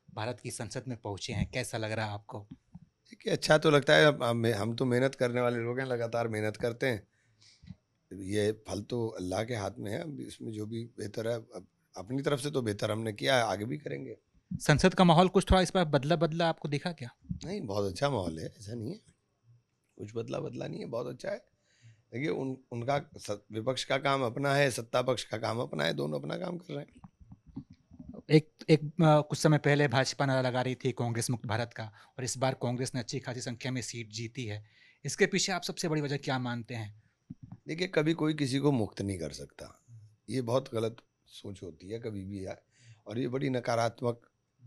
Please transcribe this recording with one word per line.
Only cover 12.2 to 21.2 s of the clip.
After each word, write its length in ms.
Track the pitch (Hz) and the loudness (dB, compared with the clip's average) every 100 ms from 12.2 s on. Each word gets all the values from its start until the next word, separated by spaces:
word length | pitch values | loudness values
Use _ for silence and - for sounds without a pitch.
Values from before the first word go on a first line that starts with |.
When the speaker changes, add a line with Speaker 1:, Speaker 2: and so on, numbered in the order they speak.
Speaker 2:
तरफ 180 | 139 143 | 0 -2
से 120 | 139 | -2
तो 100 | 147 | -2
बेहतर 300 | 117 101 110 | -2 -2 -2
हमने 220 | 104 113 | -2 -4
किया 220 | 101 135 131 | -2 4 4
है, 80 | |
आगे 220 | 113 98 110 | 4 0 -4
भी 120 | 151 | -6
करेंगे। 400 | 143 143 131 107 _ _ _ | -8 -10 -10 -14 _ _ _
Speaker 1:
संसद 400 | - - 147 190 | -6 2 6 6
का 100 | 185 | 6
माहौल 240 | 180 160 185 | 8 8 8
कुछ 240 | 196 - | 6 6
थोड़ा 100 | 190 | 6
इस 100 | 180 190 | 6 2
बार 100 | 165 | 4
बदला 300 | 143 139 170 | 2 2 2
बदला 340 | 160 165 165 | 2 2 0
आपको 200 | 156 156 | 0 -2
दिखा 220 | 143 180 | -4 -4
क्या? 240 | 170 120 - - - 151 | -8 -12 -14 -10 -8 -6
Speaker 2:
नहीं, 160 | 202 | -6
बहुत 300 | 143 101 101 | -2 0 0
अच्छा 180 | 90 143 | 2 2
माहौल 300 | 127 90 80 | 2 0 -4
है, 60 | - | -8
ऐसा 280 | - 101 | -10 -12
नहीं 180 | 120 110 | -8 -8
है, 220 | 214 _ _ _ _ _ - _ _ _ _ | -10 _ _ _ _ _ -20 _ _ _ _
कुछ 140 | 104 117 | -10 -8
बदला 240 | 117 135 | -6 -6
बदला 280 | 139 123 143 | -6 -8 -8
नहीं 120 | - | -8
है, 60 | 190 | -8
बहुत 220 | 120 131 | -6 -8
अच्छा 220 | 131 | -8